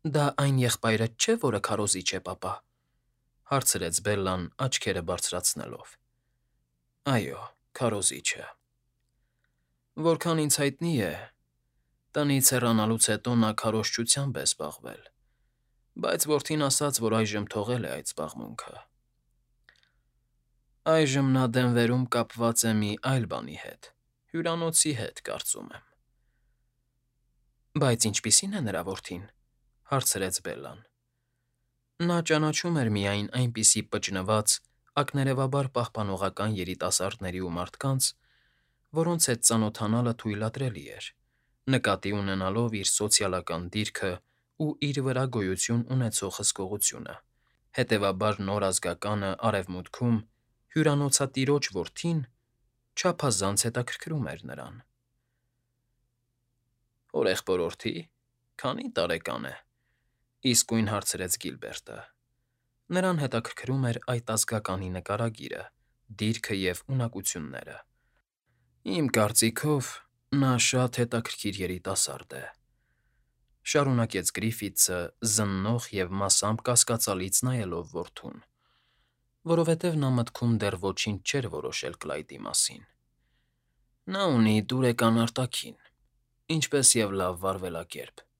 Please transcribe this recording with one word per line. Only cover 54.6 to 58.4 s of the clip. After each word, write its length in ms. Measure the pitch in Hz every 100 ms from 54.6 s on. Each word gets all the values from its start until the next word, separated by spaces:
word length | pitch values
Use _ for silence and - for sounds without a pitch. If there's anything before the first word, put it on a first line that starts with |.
| 62 117 _ _ _ _ _ _ _ _ _ _ _ _ _ _ _ _ _ _ _ _ _ _ _
«Հորեղբորորդի, 800 | - 107 95 - 90 85 - 113 170 165 _ _ _